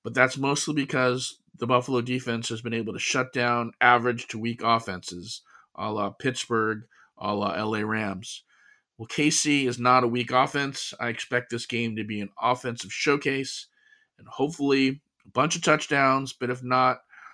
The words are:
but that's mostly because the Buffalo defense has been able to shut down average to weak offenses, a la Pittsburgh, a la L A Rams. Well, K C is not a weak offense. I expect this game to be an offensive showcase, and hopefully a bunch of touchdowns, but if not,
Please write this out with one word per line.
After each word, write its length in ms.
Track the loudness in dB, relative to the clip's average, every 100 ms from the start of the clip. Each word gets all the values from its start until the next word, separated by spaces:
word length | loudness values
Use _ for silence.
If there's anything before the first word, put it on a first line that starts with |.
but 100 | -6
that's 240 | 2 2 2
mostly 380 | 0 0 -2 -2
because 640 | 0 0 2 0 -4 -10 _ -8
the 80 | 2
Buffalo 360 | 2 4 0
defense 480 | 0 -4 -2 -4 -4
has 120 | -6
been 140 | -4 -4
able 180 | -4
to 60 | -4
shut 340 | -2 -2 -2
down 380 | 0 0 0 -2 4
average 460 | 6 6 4 -2 -6
to 120 | -6
weak 220 | -6 -2
offenses, 800 | 2 2 0 -8 -10 -12 -12 -14 -14 -20 _ -10
a 160 | -6
la 200 | -2 -4
Pittsburgh, 720 | -2 -4 -4 -2 0 0 -2 -10 _ _ _
a 160 | -4
la 200 | -2 0
L 220 | -2 -2 -2
A 80 |
Rams. 600 | -2 -2 -2 -6 -10 -16 _ _ _ _ _ -18
Well, 100 | -8
K 240 | 0 2
C 340 | 2 2 2 2
is 140 | 0
not 240 | 4 4
a 40 | 4
weak 240 | 0 2
offense. 600 | 2 2 0 -4 -6 -10 -6
I 100 | -6
expect 400 | -6 -4 -4 -2
this 160 | -8 -4
game 300 | -4 -2 -4
to 80 |
be 180 | -6 -6
an 80 | -8 -2
offensive 540 | 0 0 -4 -8 -10
showcase, 720 | -2 0 2 0 -4 -6 -10 -14 _ _ _ _ _
and 80 | -18
hopefully 760 | -2 -2 0 4 4 4 0 _ _ -4
a 40 |
bunch 240 | 0 2 2
of 80 |
touchdowns, 680 | 2 2 2 4 4 4 0
but 180 | -6 -4
if 120 | -4
not, 360 | 0 4 4 2 _ -20 -20